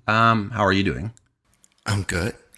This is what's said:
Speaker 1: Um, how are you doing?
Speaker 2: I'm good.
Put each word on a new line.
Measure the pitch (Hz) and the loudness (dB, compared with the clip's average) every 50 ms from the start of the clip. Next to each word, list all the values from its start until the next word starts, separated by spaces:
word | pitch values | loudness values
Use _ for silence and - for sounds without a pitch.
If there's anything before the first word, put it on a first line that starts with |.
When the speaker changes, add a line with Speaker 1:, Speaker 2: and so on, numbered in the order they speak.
| - | -4
Speaker 1:
Um, | 107 107 113 117 117 113 110 101 101 | -2 2 4 4 4 4 2 -2 -4
how | 113 107 104 | -2 0 2
are | 95 95 | 2 2
you | 98 98 | 2 0
doing? | 95 123 120 90 110 - _ _ _ _ _ _ _ _ _ _ _ _ _ - | 0 -2 -4 -8 -10 -12 _ _ _ _ _ _ _ _ _ _ _ _ _ -6
Speaker 2:
I'm | - 101 101 92 | -4 -4 -4 -4
good. | - 92 87 85 92 - - _ _ _ | -4 -4 -2 -2 -4 -6 -10 _ _ _